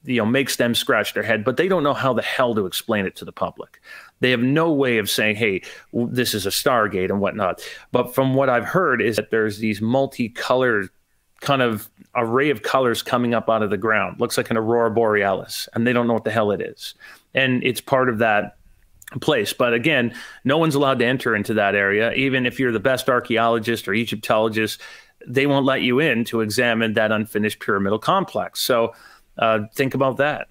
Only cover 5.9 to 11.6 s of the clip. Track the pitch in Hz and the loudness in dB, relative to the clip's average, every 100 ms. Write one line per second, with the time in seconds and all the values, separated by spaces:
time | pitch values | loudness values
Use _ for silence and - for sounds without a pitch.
5.9 | 117 120 123 113 107 95 - 143 123 104 | -4 -2 -2 -2 -2 -4 -2 0 2 0
6.9 | 92 92 98 98 104 95 87 - - - | -2 -2 -2 -2 -2 -4 -4 -12 -18 -4
7.9 | 127 123 - 135 131 135 120 110 185 170 | -2 0 0 2 2 2 0 0 0 0
8.9 | 123 110 107 - 113 110 101 110 98 110 | 2 2 0 0 0 0 -2 -4 -2 0
9.9 | 135 135 - 113 - - 127 127 107 92 | 0 0 -2 -6 -6 0 2 2 0 -4
10.9 | _ _ _ _ _ - 139 | _ _ _ _ _ -2 2